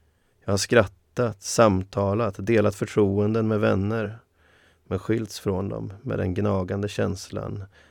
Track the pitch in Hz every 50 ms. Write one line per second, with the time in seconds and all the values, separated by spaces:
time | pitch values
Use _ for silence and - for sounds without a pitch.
0 | _ _ _ _ _ _ _ _ _ - 101 98 - - 123 117 104 - - _
1 | _ _ _ - 123 113 107 - - - - - 117 107 95 92 95 - - 98
2 | 101 98 98 110 117 101 95 - 98 107 117 107 104 101 95 - 110 104 - -
3 | 104 98 98 101 104 107 110 113 113 110 110 104 107 110 104 95 98 104 113 113
4 | 107 101 113 113 _ _ _ _ _ _ _ _ _ _ _ _ _ - - 92
5 | - - 110 117 110 101 - - - 107 92 92 95 98 110 110 110 104 98 104
6 | - 127 107 101 98 92 90 104 104 104 98 95 92 90 101 101 101 101 - -
7 | 113 98 98 101 - - 98 101 104 - 104 101 98 101 _ - - _